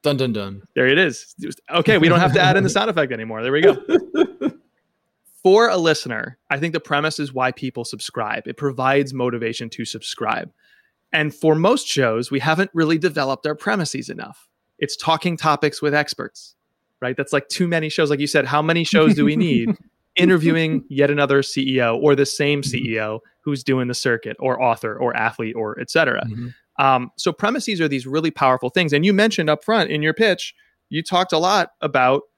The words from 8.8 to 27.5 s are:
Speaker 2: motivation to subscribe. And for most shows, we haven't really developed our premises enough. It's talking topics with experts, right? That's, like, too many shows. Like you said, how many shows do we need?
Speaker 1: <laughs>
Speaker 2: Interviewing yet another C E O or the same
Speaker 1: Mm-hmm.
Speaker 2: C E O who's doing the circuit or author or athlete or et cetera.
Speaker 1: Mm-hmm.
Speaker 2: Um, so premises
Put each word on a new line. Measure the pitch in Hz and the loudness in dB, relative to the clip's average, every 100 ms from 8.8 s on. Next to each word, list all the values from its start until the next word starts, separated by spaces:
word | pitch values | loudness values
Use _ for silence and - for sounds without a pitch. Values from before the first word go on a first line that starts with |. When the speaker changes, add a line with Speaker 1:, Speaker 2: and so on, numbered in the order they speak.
| 131 139 135 | 2 2 0
Speaker 2:
motivation | 131 123 120 113 117 117 | -2 -4 -4 -6 -8 -12
to | - 117 | -10 -10
subscribe. | 113 - - 110 117 - _ _ _ _ _ _ | -10 -12 -6 -4 -4 -6 _ _ _ _ _ _
And | - 254 | -2 -2
for | - 160 | 0 2
most | 156 190 277 - | 4 4 2 0
shows, | - 123 113 123 | 0 0 0 -2
we | 139 | -2
haven't | 135 160 190 | 0 0 -2
really | 165 156 165 | 0 0 2
developed | 175 151 135 131 151 | 0 -2 -4 -4 -6
our | |
premises | 151 - 214 156 135 123 | -6 -4 -2 -4 -6 -10
enough. | - 117 - _ _ _ _ | -12 -14 -18 _ _ _ _
It's | 143 - | -8 -4
talking | - 160 180 160 | -2 0 -2 -2
topics | 160 147 151 143 | 0 0 0 -2
with | 151 | -2
experts, | 147 147 - - - - _ _ _ _ _ | 0 -2 -8 -12 -14 -20 _ _ _ _ _
right? | 127 131 | -6 -4
That's, | 139 | -2
like, | 147 - | -2 -2
too | - 175 | -4 -2
many | 170 156 | 0 -2
shows. | - 151 | 0 0
Like | 143 | 0
you | 147 | 0
said, | 156 | 0
how | 127 147 | 2 0
many | 156 170 | 2 0
shows | 165 160 156 | 2 4 4
do | 147 | 4
we | 143 | 2
need? | 156 180 131 160 - _ | 2 0 0 0 -4 _
Speaker 1:
<laughs> | _ _ - | _ _ 2
Speaker 2:
Interviewing | 180 180 160 165 160 - - | 4 4 4 2 0 -2 -4
yet | 139 143 | 0 2
another | 147 143 139 | 2 2 2
C | 135 - 135 127 | 2 -4 -2 0
E | |
O | 117 117 | 0 2
or | 147 | 2
the | 143 139 | 4 2
same | - 147 143 | 0 -2 0
Speaker 1:
Mm-hmm. | 139 | -2
Speaker 2:
C | 123 120 | -4 -4
E | 110 | -4
O | 107 110 _ _ | -4 -8 _ _
who's | - 139 | -8 -4
doing | 131 131 123 | -2 0 -2
the | |
circuit | 120 135 117 110 - | -2 -2 -2 -4 -6
or | 131 123 | -4 0
author | 123 113 110 | 0 0 -4
or | 104 123 120 | -2 -2 0
athlete | 113 - 113 113 | -4 -4 -8 -6
or | 107 107 | -8 -8
et | 131 | -2
cetera. | 160 147 - 117 | 0 0 0 -4
Speaker 1:
Mm-hmm. | 107 120 - _ - | -8 -12 -14 _ 0
Speaker 2:
Um, | 135 131 123 - | 2 2 0 -4
so | 185 | -4
premises | 165 208 | -2 -2